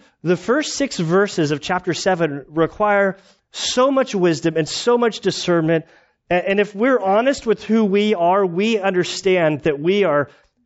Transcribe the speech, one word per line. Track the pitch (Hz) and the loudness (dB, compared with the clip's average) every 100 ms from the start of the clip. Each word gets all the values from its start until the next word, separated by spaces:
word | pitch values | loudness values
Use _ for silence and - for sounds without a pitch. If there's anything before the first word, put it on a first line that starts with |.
| _ _ | _ _
the | 156 175 | -2 -2
first | - 269 294 | 0 -2 -2
six | - 277 - | -4 -4 -2
verses | 160 185 202 - 147 | 0 2 0 0 -2
of | 147 | -2
chapter | - 180 180 | -4 -4 -4
seven | 156 196 180 165 143 131 | -2 -2 0 -2 -4 -6
require | 156 160 - 208 202 196 185 _ _ _ | -2 -2 0 0 2 0 -2 _ _ _
so | - - - 262 | -10 -4 0 2
much | 269 - 202 | 2 0 0
wisdom | 175 151 165 160 | 0 2 -2 -2
and | 160 | -4
so | - - 240 | -4 0 2
much | 240 - | 0 -2
discernment. | 190 - - 170 160 165 160 _ _ _ - | -4 -4 0 0 2 0 -2 _ _ _ -4
A-, | 180 185 | -2 0
and | 196 | 0
if | 202 | -2
we're | 196 247 254 | 0 2 2
honest | 190 202 254 277 226 | 2 2 2 0 -2
with | 202 | -2
who | - 226 214 | 0 2 2
we | 202 208 202 | 2 2 2
are, | 170 190 | 2 2
we | 196 170 220 220 | 2 0 0 0
understand | 190 180 170 - 196 185 160 147 | 0 0 -2 -2 0 2 2 0
that | 160 143 | -2 -2
we | 160 202 | 0 2
are | 185 143 139 - _ _ | 2 0 -2 -8 _ _